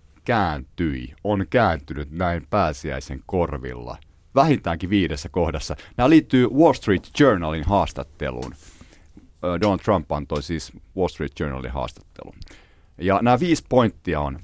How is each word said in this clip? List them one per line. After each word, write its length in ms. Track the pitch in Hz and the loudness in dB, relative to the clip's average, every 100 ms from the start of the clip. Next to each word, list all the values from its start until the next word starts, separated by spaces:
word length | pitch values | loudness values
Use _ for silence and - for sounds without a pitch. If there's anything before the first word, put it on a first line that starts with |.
| _ _ | _ _
kääntyi, 880 | - 113 90 71 67 - 80 65 64 - | -2 0 0 -4 -10 -4 -4 -4 -10 -8
on 220 | 101 98 90 | -2 -2 0
kääntynyt 600 | 123 104 78 71 71 69 | 2 2 0 -6 -10 -8
näin 360 | 82 90 85 - | -4 -2 -4 -2
pääsiäisen 680 | 104 82 73 76 67 - 69 - | 0 0 -2 -8 -8 -8 -12 -4
korvilla. 680 | 92 76 69 64 60 60 - - _ _ | -2 -2 -4 -10 -10 -12 -14 -18 _ _
Vähintäänkin 560 | 131 156 127 92 82 90 | 2 4 2 0 -4 0
viidessä 380 | 104 80 76 - | 0 0 -4 -6
kohdassa. 480 | 90 80 73 - 73 - - | -2 -2 -2 -8 -12 -10 0
Nämä 140 | 127 | 6
liittyy 380 | 160 139 131 123 | 6 6 2 4
Wall 240 | 135 160 | 4 4
Street 380 | 127 - 92 - - | 4 0 0 0 4
Journalin 440 | 139 95 80 80 | 4 4 0 -4
haastatteluun. 920 | 73 98 76 67 - - 71 60 64 - - - - - - - - - | 0 0 0 -4 -12 -8 -8 -8 -10 -12 -20 -20 -20 -20 -20 -20 -20 -8
Ö, 160 | 90 87 | -6 0
Donald 180 | 104 98 | 0 0
Trump 340 | - 85 73 | 0 0 0
antoi 300 | 73 71 73 | -6 -4 -6
siis 300 | 73 80 - - - 92 | -4 -8 -8 -18 -12 -2
Wall 120 | 87 | -2
Street 320 | - 71 - | -2 -8 -4
Journalin 300 | 76 65 62 | -6 -6 -8
haastattelun. 600 | 67 60 - - - - - - - _ _ _ - | -8 -8 -10 -20 -20 -20 -18 -20 -20 _ _ _ -6
Ja 200 | 90 95 | 0 2
nämä 180 | 120 123 | 4 2
viisi 240 | 175 151 - | 2 0 2
pointtia 520 | 123 113 - 92 76 | 2 2 0 -4 -4
on 180 | 71 67 | -4 -2